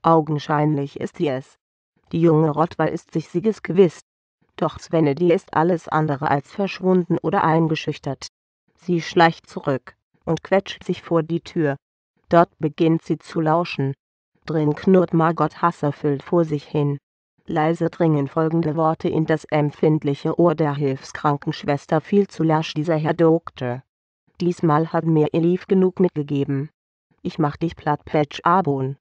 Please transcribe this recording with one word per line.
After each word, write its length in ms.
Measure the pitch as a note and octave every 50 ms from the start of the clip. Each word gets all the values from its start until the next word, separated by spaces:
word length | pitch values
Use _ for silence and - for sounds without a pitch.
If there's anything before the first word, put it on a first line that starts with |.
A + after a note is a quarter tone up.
Augenscheinlich 960 | _ E3 E3 E3 D#3 D3 D#3 D3 - - D#3+ D3 D3+ D3+ D3+ C#3+ C#3 C#3 - -
ist 200 | - - _ -
sie 100 | F3 D3+
es. 300 | C3 C3 C3+ _ _ _ _ _ _ _ _ _ _ _ _ _ -
Die 100 | E3 E3
junge 260 | E3+ D#3 D3+ D#3+ D#3
Rottweil 400 | D3 C#3+ D#3+ E3+ - _ D#3+ D#3
ist 240 | - E3+ - _ -
sich 160 | E3 D3+ -
siegesgewiss. 720 | - F3+ D#3+ A3+ G#3 - _ - E3+ F3 G3 E3 - - - _ _ _ _ _ _ _ _ _ _
Doch 220 | - - D#3 - -
Svenedy 520 | - - - E3 D#3 D3 C#3 D3 F3 F3
ist 220 | E3 F#3+ - - -
alles 360 | - D#3 F3 F#3 D#3+ - -
andere 420 | - D#3 D#3 D3+ D3 C3+ C#3 -
als 200 | C3+ D3 - _
verschwunden 680 | - - G3+ F#3+ - - F3+ F#3 F#3 F#3 F3 - F3 -
oder 260 | - E3 - - -
eingeschüchtert. 840 | E3 D#3 E3 E3 D#3 D#3+ D3+ - - D3 - - C#3+ C3+ - - - _ _ _ _ _ _ _ _ _ _
Sie 240 | _ - F3 E3+ D#3
schleicht 440 | - - F#3+ E3+ E3 E3 - _
zurück 480 | _ - - - - C#3 B2+ _ - - _ _ _ _ _ _
und 180 | - B2 A2+ _
quetscht 420 | - - G3 G3 - - - -
sich 180 | - F3+ - -
vor 200 | - E3+ E3 D#3+
die 180 | D#3+ E3 E3+
Tür. 360 | _ - - F3+ D#3+ C#3+ C#3 C#3 _ _ _ _ _ _ _ _ _ _
Dort 200 | - E3+ F3 - _ _
beginnt 440 | - D#3 D3 - E3+ D#3+ D#3+ D#3+ _
sie 160 | - E3 D3+
zu 240 | _ - - F3 E3
lauschen. 500 | D#3 D#3 E3+ F3 E3+ - - C#3 C3+ C#3 _ _ _ _ _ _ _ _ _ _
Drin 280 | - D3+ D#3+ D#3 D3+ D3+
knurrt 380 | - - - F#3+ F#3 F3 - -
Margot 480 | E3 D#3+ E3 E3+ D#3+ D3+ D#3+ - -
hasserfüllt 600 | - F3 E3+ - - D3 C#3 - - D3+ C#3+ C3+ -
vor 240 | - - F3 E3+
sich 180 | D#3+ D#3 D3 -
hin. 320 | - - D3+ C#3+ C#3+ C#3+ C#3+ _ _ _ _ _ _ _ _ _ -
Leise 420 | - E3 D3+ D#3+ E3+ E3+ E3 E3
dringen 360 | - - F3+ E3 D#3 C#3+ C#3
folgende 480 | C#3 - E3 D#3+ D#3+ D#3 E3 E3+ D#3 D3+
Worte 340 | E3 D#3+ D#3+ D#3+ - - F3+
in 160 | - - D#3+
das 200 | - D#3+ D#3 -
empfindliche 920 | - - D#3 D3 D3 - - - D#3+ D#3 D#3 - D3+ C#3 - - D#3+ D#3+ -
Ohr 180 | E3+ F3 D#3
der 180 | D#3 E3 D3 C#3+
Hilfskrankenschwester: 1300 | C#3+ D3+ C#3 C3+ C3+ - - - - - D3+ C#3+ C#3+ - - D3+ - - - D3 C#3+ - - - D#3
„Viel 260 | - - - G3+ G3+
zu 160 | G3 - - D#3+
lasch, 320 | D#3+ D#3 D#3 D#3+ - -
dieser 220 | D#3+ D3+ F3 E3
Herr 180 | D#3 D3+ D#3 E3
Doktor. 680 | - E3+ E3 D#3 - _ - _ - C3 B2 A#2+ B2+ - _ _ _ _ _ _ _ _ _ _ _
Diesmal 520 | F3+ F3 F3 - - E3 D3 D3 D#3+ E3 -
hat 120 | E3 D#3
mir 280 | D#3+ D#3+ D#3 D3+ - -
Elif 360 | E3+ E3 E3+ F3+ F3+ - -
genug 320 | G3 F#3+ F#3 F#3 F3+ -
mitgegeben. 680 | F#3+ F3+ _ D3+ D3 C#3+ D3 C#3 C#3 C#3 C#3 C3+ C#3 D3+ _ _ _ _ _ _ _ _ _ _ _
Ich 160 | F#3 - -
mach 180 | D#3+ C#3+ D3
dich 200 | - - E3 -
platt, 280 | - - D#3+ D3+ D3 _
Patch 360 | - - D#3+ D3+ C#3+ - - -
Abon. 540 | E3+ E3+ F#3+ F#3+ D3+ C#3+ C3+ C3 C3 C#3 _